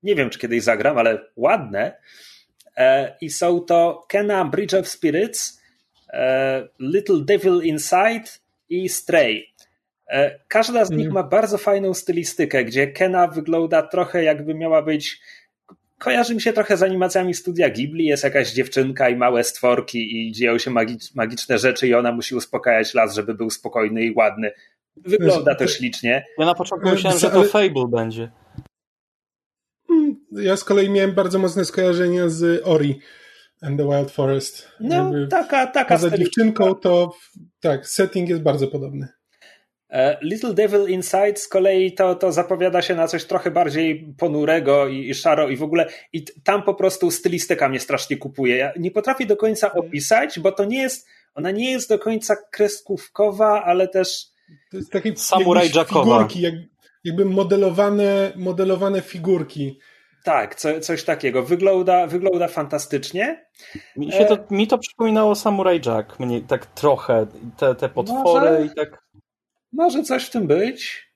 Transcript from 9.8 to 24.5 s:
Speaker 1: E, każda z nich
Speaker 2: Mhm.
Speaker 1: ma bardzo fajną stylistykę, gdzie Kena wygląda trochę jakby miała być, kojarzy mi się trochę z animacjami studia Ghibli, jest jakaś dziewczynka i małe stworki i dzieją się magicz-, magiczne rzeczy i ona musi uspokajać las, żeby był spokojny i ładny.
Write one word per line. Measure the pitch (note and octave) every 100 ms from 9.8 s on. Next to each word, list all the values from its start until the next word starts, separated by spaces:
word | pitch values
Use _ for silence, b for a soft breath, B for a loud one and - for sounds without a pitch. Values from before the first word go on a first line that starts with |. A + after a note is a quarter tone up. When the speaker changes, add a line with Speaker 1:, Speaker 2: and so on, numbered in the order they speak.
| _ _ _
Speaker 1:
E, | C3+ C#3 - _
każda | G#3+ A3+ A#3+ G3
z |
nich | D#3 D#3+
Speaker 2:
Mhm. |
Speaker 1:
ma | F#3+ D3
bardzo | G3 A3 G3+
fajną | G#3 G3+ G3
stylistykę, | F3+ - E3+ D#3+ - D3+ C3+ A#2
gdzie | A#2+ C#3
Kena | C#3 F#3 F3+ F3
wygląda | D#3 D3+ E3 E3 D#3+
trochę | D3+ F3 F3 F3+
jakby | D#3+ D3+ D3 D#3
miała | E3 D#3+
być, | D#3 D3+ D3 - B B B _ _ _ _ _
kojarzy | B3 A#3+ A#3+ A3+
mi |
się | A#3
trochę | A3 G#3 G3
z |
animacjami | F#3+ F#3+ F3+ F#3+ F3+
studia | E3+ - E3+ D3+
Ghibli, | G#2 C#3+ D#3+ D#3+
jest | C#3+
jakaś | C#3 C3+ C3
dziewczynka | A2+ B2 - C3+ C3 C3
i | B2
małe | B2 B2
stworki | A#2+ - B2+ A#2+ A#2+ A#2+ A2 A2+ A2+
i |
dzieją | A2 A#2+ A#2
się | C3
magicz-, | A#2+ A2+ A#2+ - -
magiczne | A2 A#2+ - A#2
rzeczy | B2+ B2+ B2+
i |
ona | A#2 A#2+
musi | A#2+ A#2 B2+
uspokajać | - B2 B2 A2+ A2
las, | A#2+ A2 G2+
żeby | G#2
był | G#2+ A2
spokojny | - - A#2+ G#2+ A2+ A2+
i | A2
ładny. | A2 G2+ G#2+